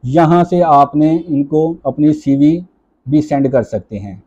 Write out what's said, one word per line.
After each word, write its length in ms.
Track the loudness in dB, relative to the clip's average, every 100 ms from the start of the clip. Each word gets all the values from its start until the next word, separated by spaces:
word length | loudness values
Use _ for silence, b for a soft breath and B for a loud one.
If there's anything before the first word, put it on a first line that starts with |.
यहाँ 400 | -2 0 4 2
से 180 | 2 0
आपने 540 | 2 4 2 2 0 0
इनको 460 | -2 -4 -2 -2 -2 -4 -8
अपनी 280 | 0 0
सीवी 400 | 0 -2 2 2 0 -6 _ _ _ -4
भी 160 | -2
send 300 | 0 -2 0
कर 120 | 0
सकते 340 | -2 -8 -10 -14
हैं। 240 | -14 -18